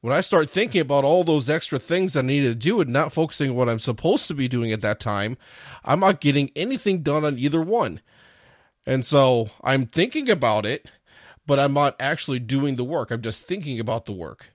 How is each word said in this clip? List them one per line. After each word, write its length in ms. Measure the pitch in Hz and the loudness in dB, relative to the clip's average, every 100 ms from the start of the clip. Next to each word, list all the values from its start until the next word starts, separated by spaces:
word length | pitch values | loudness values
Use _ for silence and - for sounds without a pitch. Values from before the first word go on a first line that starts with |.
When 100 | - | 0
I 80 | 143 | 0
start 300 | 190 190 151 | 2 2 2
thinking 320 | - 226 202 | 0 0 0
about 220 | 147 139 | 2 2
all 200 | 135 175 | 4 4
those 240 | 170 151 120 | 4 2 2
extra 300 | 156 - 139 | -2 0 -6
things 380 | - 175 190 143 | -2 0 0 0
I 40 | |
need 220 | 127 143 | 0 2
to 120 | 135 | 0
do 280 | 117 127 226 | 0 0 0
and 100 | 151 | 2
not 220 | 123 151 | 0 0
focusing 360 | - 160 - 139 | 0 -2 -2 -2
on 60 | 123 | 0
what 140 | 123 | 0
I'm 80 | 113 | 0
supposed 500 | - 113 160 247 - | -4 -4 0 0 0
to 60 | |
be 120 | 147 127 | -2 -2
doing 260 | 123 117 | -2 -2
at 100 | 107 | -2
that 180 | 104 107 | -2 -4
time, 380 | - 104 104 127 - - - - - | -4 -4 -4 -6 -14 -20 -20 -18 -2
I'm 140 | 151 | 2
not 200 | 190 202 | 4 4
getting 300 | 143 143 139 | 2 2 0
anything 480 | - 196 269 208 185 | -4 -4 -2 -2 -2
done 220 | 147 147 | 0 0
on 140 | 151 131 | 0 0
either 240 | 139 160 | 0 0
one. 400 | 165 226 147 80 _ _ _ _ _ _ _ _ - | 0 -2 -2 -6 _ _ _ _ _ _ _ _ -4
And 180 | 131 | -2
so 460 | 123 - 135 123 110 - | 2 4 6 4 0 -6
I'm 220 | - 135 123 | -2 0 0
thinking 440 | - 214 311 269 | 0 0 0 0
about 340 | 196 123 107 | 0 2 0
it, 260 | 104 131 - _ _ _ - - - | 0 -6 -8 _ _ _ -20 -20 0
but 120 | 139 | 2
I'm 140 | 139 | 4
not 240 | 139 143 - | 4 2 0
actually 400 | 135 160 - 131 | -4 -2 -4 -6
doing 380 | 117 135 143 127 | -2 -2 0 -2
the 80 | |
work. 260 | 123 165 113 | -2 -4 -4
I'm 120 | 117 | -4
just 240 | 117 104 - | -6 -8 -8
thinking 340 | 190 147 123 | -8 -6 -6
about 260 | 113 113 - | -4 -4 -6
the 60 | |
work. 400 | 98 80 - - | -10 -10 -14 -20